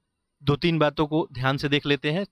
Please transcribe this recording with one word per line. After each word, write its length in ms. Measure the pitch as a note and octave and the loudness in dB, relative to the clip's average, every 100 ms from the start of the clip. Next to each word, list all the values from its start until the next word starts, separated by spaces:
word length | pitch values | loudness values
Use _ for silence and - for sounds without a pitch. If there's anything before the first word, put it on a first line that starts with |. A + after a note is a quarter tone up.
| _ _ _ _ | _ _ _ _
दो 120 | C#3 C#3+ | -2 0
तीन 220 | F3 D#3+ | 0 2
बातों 280 | D3 C#3+ D3+ | 2 0 0
को 200 | D#3 - | 0 -2
ध्यान 240 | A#2+ C3 C#3 | -4 -2 -2
से 120 | C#3+ | 0
देख 180 | C#3+ D3 | 0 0
लेते 240 | C#3+ D3 | 0 0
हैं, 140 | E3 G3+ | -4 -6